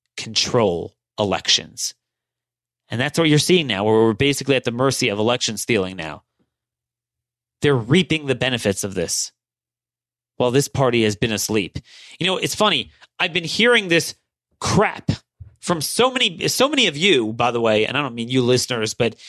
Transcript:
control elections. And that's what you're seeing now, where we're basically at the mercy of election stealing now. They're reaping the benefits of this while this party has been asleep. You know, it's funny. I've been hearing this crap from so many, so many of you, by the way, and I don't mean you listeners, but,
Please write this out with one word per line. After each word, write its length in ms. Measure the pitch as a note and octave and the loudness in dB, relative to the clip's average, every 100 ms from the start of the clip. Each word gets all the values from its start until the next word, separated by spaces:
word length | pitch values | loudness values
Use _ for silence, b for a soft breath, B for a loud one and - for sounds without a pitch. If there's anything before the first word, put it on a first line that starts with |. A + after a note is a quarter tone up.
| _ - | _ -14
control 800 | A2 G#2+ - B2 G#2 F2 F#2 - _ - | -8 -4 -2 0 2 0 -6 -14 _ -4
elections. 800 | G#2+ E2+ - - D2+ - - - _ _ _ _ _ _ _ _ _ | -2 -2 0 -2 -2 -10 -10 -12 _ _ _ _ _ _ _ _ _
And 120 | A#2 | -4
that's 180 | C#3 - | -2 2
what 80 | E3 | 4
you're 100 | D3+ | 4
seeing 300 | - F3+ C#3 | 4 2 2
now, 160 | F#2+ | -2
where 120 | G#2 A2 | 2 4
we're 180 | A2+ | 4
basically 420 | A2 C#3+ C3+ C#3 C3 | 4 0 0 0 0
at 80 | |
the 80 | B2 | 0
mercy 380 | A#2 C3+ - B2 | 0 0 0 -2
of 100 | G#2 | 0
election 380 | A2 B2 - G#2 | 0 0 -2 -4
stealing 400 | - A2+ F#2 F#2 | -2 0 0 -6
now. 260 | D#2 D2+ - _ _ _ _ _ _ _ _ _ _ _ _ _ | -10 -12 -18 _ _ _ _ _ _ _ _ _ _ _ _ _
They're 140 | D3 C3+ | 0 0
reaping 520 | A2+ F3 E3+ D#3+ C#3+ | 2 2 2 -2 -2
the 80 | B2 | -2
benefits 500 | B2+ A#2+ G#2+ F#2+ G2+ | -2 -2 -2 -2 -4
of 80 | |
this 400 | F#2+ E2 - - - _ _ _ _ _ _ _ _ _ - | -6 -4 -4 -8 -12 _ _ _ _ _ _ _ _ _ -4
while 140 | B2 | 0
this 180 | B2+ C#3 | 0 0
party 340 | - C3 A#2+ | 0 0 2
has 140 | A2 G2+ | 0 0
been 160 | A#2 | -4
asleep. 460 | G#2 - G#2+ F#2+ - B B B B | -4 -2 -2 -2 -8 B B B B
You 100 | F3 | -4
know, 100 | F#3 | -2
it's 180 | E3 - | -4 0
funny. 360 | G#3+ D3+ - b b - | 0 0 -4 b b -6
I've 140 | F3+ | -4
been 100 | E3+ | -4
hearing 460 | E3 - A#3 A#3+ F#3+ | -4 2 4 4 4
this 260 | E3+ - - _ _ _ _ | 2 0 -6 _ _ _ _
crap 500 | - - G#3 - - - _ _ - _ | -2 2 0 -2 -6 -6 _ _ -20 _
from 220 | - F3 | -4 -4
so 300 | D3 - B3+ | -2 0 2
many, 360 | B3+ A#3 E3+ D#3 | 2 -2 -2 -4
so 220 | - C#4 | 0 0
many 180 | D4 G#3+ | 2 0
of 80 | C#3+ | 2
you, 380 | G3 D3 A2 | 2 2 2
by 180 | A2+ A#2+ | 0 0
the 80 | A#2+ | 2
way, 260 | A2+ G#2+ A#2 | 2 2 0
and 120 | B2+ | -2
I 40 | |
don't 140 | C#3+ A#2 | -4 -6
mean 140 | A#2 | -2
you 120 | C3 | 0
listeners, 520 | A#2+ B2 - B2 G#2+ | 2 2 0 -4 -4
but, 240 | - A2+ - | -2 -4 -4